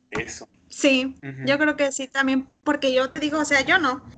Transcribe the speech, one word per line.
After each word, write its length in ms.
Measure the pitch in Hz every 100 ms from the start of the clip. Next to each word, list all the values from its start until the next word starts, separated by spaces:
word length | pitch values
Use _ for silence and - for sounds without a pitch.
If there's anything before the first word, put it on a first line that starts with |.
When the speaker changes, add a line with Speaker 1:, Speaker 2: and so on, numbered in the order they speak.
| -
Speaker 1:
eso. 360 | - 117 - - _ -
Speaker 2:
Sí, 460 | - 285 262 262 -
Speaker 1:
Ujú. 240 | - 135 254
Speaker 2:
yo 100 | 285
creo 180 | 302 294
que 140 | 277
sí 160 | 269 269
también, 400 | 277 262 269 269 _
porque 300 | 302 285 269
yo 160 | 254 262
te 100 | 285
digo, 180 | 294 311
o 60 | 294
sea, 160 | 285
yo 180 | 269 359
no, 240 | 269 269 -